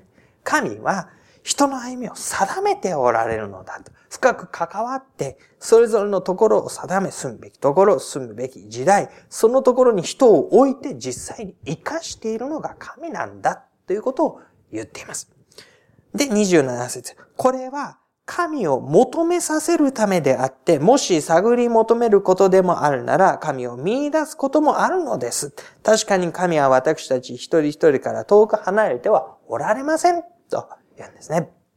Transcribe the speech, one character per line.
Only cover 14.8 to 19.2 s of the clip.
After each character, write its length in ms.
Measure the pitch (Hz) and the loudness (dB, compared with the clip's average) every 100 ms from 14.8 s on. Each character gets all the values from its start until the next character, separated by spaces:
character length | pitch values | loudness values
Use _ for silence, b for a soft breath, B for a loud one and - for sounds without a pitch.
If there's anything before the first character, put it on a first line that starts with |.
っ 20 | 110 | -12
て 160 | - | -14
い 40 | - | -14
ま 80 | |
す。 160 | - - _ _ b b b b b _ | -14 -16 _ _ b b b b b _
で、 140 | 202 277 | -4 0
二 180 | 208 208 | 2 4
十 160 | 175 | 4
七 260 | 131 123 127 | 4 -2 -6
節。 280 | 131 - - b - | -8 -14 -20 b -2
こ 160 | 254 | 0
れ 160 | 262 254 | 0 -6
は 300 | 277 240 - _ _ | -8 -10 -12 _ _
神 420 | - - 349 302 180 | -10 -4 -4 -2 0
を 140 | 131 | -2
求 440 | 120 160 254 294 | 2 2 4 2